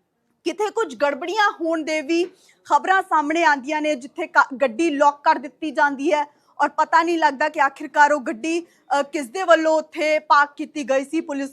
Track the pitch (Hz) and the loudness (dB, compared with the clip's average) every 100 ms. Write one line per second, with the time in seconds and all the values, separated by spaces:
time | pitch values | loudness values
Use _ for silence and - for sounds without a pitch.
0 | _ _ _ _ 349 - 415 - 349 214 | _ _ _ _ -8 -4 -4 -2 -4 -2
1 | 285 277 349 427 415 - 330 330 294 311 | -2 -2 -4 0 0 0 -4 -4 -4 -4
2 | 277 339 359 - _ _ - 294 370 381 | -2 -2 -4 -8 _ _ -2 0 2 0
3 | 370 320 294 330 320 277 254 302 302 277 | 2 0 0 2 2 0 -2 -4 -2 -4
4 | 269 - 320 294 277 247 269 220 330 277 | -8 -10 0 0 0 0 -2 0 -2 2
5 | 285 285 320 285 294 - 311 269 285 269 | 2 2 0 0 -4 -10 -6 0 0 0
6 | 294 294 285 _ _ - - - 302 330 | 0 0 -2 _ _ -2 -2 0 2 2
7 | 339 339 302 269 302 302 277 294 302 302 | 2 2 0 2 -2 0 -2 -2 -4 2
8 | 294 294 240 220 320 330 339 _ - 285 | 4 2 -4 -6 -4 -6 -6 _ -4 -2
9 | 277 311 233 370 359 320 320 311 311 311 | -2 -6 -8 -2 4 4 4 0 -2 -4
10 | 302 311 311 294 285 - 294 302 240 269 | 0 0 4 4 2 -4 -10 -6 -2 -2
11 | 277 320 320 277 277 | -2 -4 -4 -6 -6